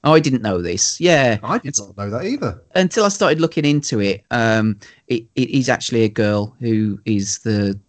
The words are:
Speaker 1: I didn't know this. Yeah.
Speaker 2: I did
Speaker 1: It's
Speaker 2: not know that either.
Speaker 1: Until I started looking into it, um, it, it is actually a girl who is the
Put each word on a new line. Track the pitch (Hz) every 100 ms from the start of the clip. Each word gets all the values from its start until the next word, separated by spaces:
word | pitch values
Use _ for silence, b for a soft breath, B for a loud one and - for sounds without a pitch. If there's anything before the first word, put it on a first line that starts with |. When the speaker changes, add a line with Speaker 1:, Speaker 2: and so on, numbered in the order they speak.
Speaker 1:
I | - 160
didn't | 151 131
know | 107 90
this. | 87 87 - -
Yeah. | 175 160 127 107
Speaker 2:
I | 110 208
did | 127
Speaker 1:
It's | -
Speaker 2:
not | 101 95
know | 101
that | 113 185
either. | 277 151 87 _
Speaker 1:
Until | 185 185 - 208
I |
started | 196 180 160
looking | 160 - 147
into | 147 - 117
it, | 101 110 _
um, | 120 113 110 110 101 B B _
it, | 120 113 -
it | 123
is | 139 127
actually | 120 - 120
a | 113
girl | 104 104 104 104 _
who | 117 110 107 101 -
is | 104 98 -
the | 113 104 101 101